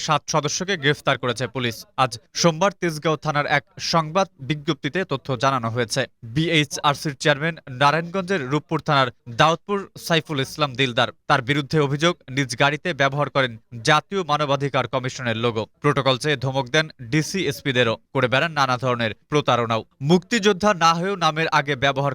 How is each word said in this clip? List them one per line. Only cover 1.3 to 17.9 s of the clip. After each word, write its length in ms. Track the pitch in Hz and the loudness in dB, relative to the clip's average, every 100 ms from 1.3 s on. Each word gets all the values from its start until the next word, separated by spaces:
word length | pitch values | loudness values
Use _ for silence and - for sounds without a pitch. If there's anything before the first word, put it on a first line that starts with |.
| 117 123 131 | -4 -4 -4
পুলিশ। 200 | 120 113 - - | -4 -4 -6 0
আজ 80 | 131 - _ - | 0 -2 _ 0
সোমবার 300 | 175 160 196 - | 0 2 0 0
তেজগাঁও 360 | 175 151 160 156 | -4 -2 -2 -2
থানার 240 | 151 147 139 147 | -2 -2 0 0
এক 60 | - - - | -2 -8 -2
সংবাদ 360 | 170 156 175 190 - 131 | 0 0 0 -2 -4 -6
বিজ্ঞপ্তিতে 520 | 151 143 147 147 175 190 | -4 -4 -4 -4 -4 -4
তথ্য 160 | 139 - 127 | -4 -4 -2
জানানো 240 | 135 135 113 113 | 0 0 -2 -2
হয়েছে। 260 | 117 139 120 _ 117 127 | -2 -2 -4 _ -6 -2
বিএইচআরসির 800 | 165 165 147 - 151 143 160 135 | 2 2 2 0 0 0 -4 -2
চেয়ারম্যান 340 | 156 139 160 165 - 127 | 0 0 -2 -6 -10 0
নারায়ণগঞ্জের 600 | 143 156 170 190 180 196 127 | 2 2 -2 -4 -2 -2 0
রূপপুর 280 | 151 - 160 - | -2 -2 -4 0
থানার 220 | 143 127 - - 117 | 2 2 -2 -6 2
দাউদপুর 400 | 156 170 - 202 190 - - | 4 2 -2 -6 -6 -10 -2
সাইফুল 320 | 165 - 143 131 | 0 0 -4 -4
ইসলাম 260 | - 147 120 | -2 -4 0
দিলদার, 300 | 135 120 113 - - | 0 2 0 -2 0
তার 120 | 143 120 | 0 2
বিরুদ্ধে 280 | 143 139 160 143 | -2 0 0 0
অভিযোগ 260 | 143 170 175 - 131 | 2 0 -2 -4 -4
নিজ 140 | 131 120 | -2 0
গাড়িতে 300 | 143 147 180 143 | 0 0 -4 0
ব্যবহার 280 | 139 143 139 143 | 0 0 -2 0
করেন 160 | 131 113 _ 120 110 | -2 -4 _ -4 2
জাতীয় 320 | 151 - 196 156 | 2 2 -4 -2
মানবাধিকার 540 | 147 147 139 139 135 120 | 0 0 0 0 -2 -2
কমিশনের 440 | 131 127 - 123 113 120 | -2 -4 -4 -4 0 0
লোগো। 180 | 110 107 _ | -2 -4 _
প্রোটোকল 340 | 147 143 131 127 | 0 2 2 0
চেয়ে 200 | 151 139 | 0 -2
ধমক 240 | 131 131 123 156 | -2 -4 0 0
দেন 120 | 156 - 117 | -2 -6 -2
ডিসি, 220 | 151 147 196 | 0 0 -2
এসপিদেরও, 580 | 143 - 139 127 117 | -2 -2 0 2 2